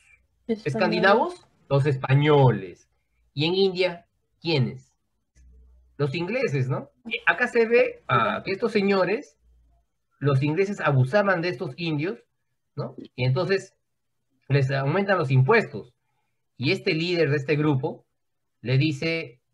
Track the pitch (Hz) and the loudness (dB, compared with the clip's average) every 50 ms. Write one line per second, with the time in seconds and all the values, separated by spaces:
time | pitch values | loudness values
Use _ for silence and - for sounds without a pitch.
0 | _ _ _ _ _ _ _ _ _ - 233 214 - - 226 226 190 180 170 175 | _ _ _ _ _ _ _ _ _ -6 -6 -4 -4 -4 -2 -2 0 0 2 2
1 | 175 190 202 233 294 349 359 - - _ _ _ _ - 139 139 135 151 139 131 | 4 4 4 4 2 0 -4 -10 -16 _ _ _ _ -2 0 2 2 2 0 -2
2 | - - 135 143 147 151 151 143 135 127 110 98 95 92 87 - _ _ _ _ | 0 2 2 4 6 6 6 6 6 6 4 2 -4 -10 -14 -18 _ _ _ _
3 | _ _ _ _ _ _ _ 139 147 170 180 190 196 190 180 175 185 180 180 175 | _ _ _ _ _ _ _ -4 -2 -2 0 2 2 0 2 0 -2 -2 -2 -6
4 | - _ _ _ _ _ _ _ - 165 165 143 123 104 - - - _ _ _ | -14 _ _ _ _ _ _ _ -4 -2 0 0 0 -2 -4 -8 -16 _ _ _
5 | _ _ _ _ _ _ _ _ - - - - - _ _ _ _ _ _ - | _ _ _ _ _ _ _ _ -20 -20 -20 -20 -20 _ _ _ _ _ _ -4
6 | 139 147 135 175 170 180 220 262 269 202 135 143 127 131 139 - - - _ _ | -4 -4 -2 -4 -4 -4 -2 -2 -2 -2 -2 -2 -2 -2 -4 -4 -6 -10 _ _
7 | _ - - - - - 170 - 247 233 - 233 226 220 233 240 254 247 - - | _ -10 -10 -4 -2 -2 -2 -2 -2 -2 0 0 2 4 4 2 2 2 -2 -8
8 | _ - - 117 113 - 104 - - - 190 190 - 220 214 220 196 202 196 196 | _ -2 0 0 0 0 -2 -4 -6 -6 -4 -4 -4 -2 0 0 0 2 2 2
9 | 185 180 196 247 294 - _ _ _ _ _ _ _ _ _ _ _ _ _ _ | 0 0 -2 -4 -6 -10 _ _ _ _ _ _ _ _ _ _ _ _ _ _
10 | _ _ _ _ 139 139 143 131 139 147 156 180 196 196 208 202 165 156 143 131 | _ _ _ _ 0 0 2 2 2 0 0 0 0 -2 -2 -4 -2 0 2 2
11 | 127 127 - 208 208 196 185 170 165 180 180 180 196 156 131 - 170 165 156 143 | 2 2 2 2 2 2 2 0 0 -2 -4 -4 -8 -8 -8 -6 -4 -4 -2 -2
12 | 147 180 226 - - _ _ _ _ _ _ _ _ _ _ - - - - - | -2 -4 -6 -8 -12 _ _ _ _ _ _ _ _ _ _ -10 -10 -10 -12 -16
13 | - - _ - 123 127 131 180 180 160 196 190 190 - _ _ _ _ _ _ | -20 -16 _ -2 0 0 2 0 0 0 -2 -2 -4 -6 _ _ _ _ _ _
14 | _ _ _ _ _ _ _ _ _ - 139 143 135 131 139 135 135 139 156 190 | _ _ _ _ _ _ _ _ _ -2 0 0 2 0 -2 -2 -2 0 0 0
15 | 202 202 196 180 160 131 135 127 127 131 220 226 - - - 104 92 - _ _ | 0 0 0 0 0 2 2 4 4 4 4 4 2 0 -6 -14 -16 -16 _ _
16 | _ _ _ _ _ _ _ _ _ _ _ - 117 143 185 190 - 202 180 156 | _ _ _ _ _ _ _ _ _ _ _ -6 -4 -2 -2 -2 -2 -4 -4 -2
17 | 160 175 180 170 160 139 139 151 135 - 156 143 151 156 147 131 131 165 - - | -2 -2 -2 0 0 0 0 -2 -2 -2 -2 0 0 0 0 0 -2 -6 -8 -12
18 | _ _ _ _ _ _ _ _ _ _ _ _ - 110 131 135 147 160 147 135 | _ _ _ _ _ _ _ _ _ _ _ _ -6 -2 0 2 2 0 0 -2
19 | 165 165 165 165 160 - - _ _ _ | -4 -4 -4 -4 -6 -10 -16 _ _ _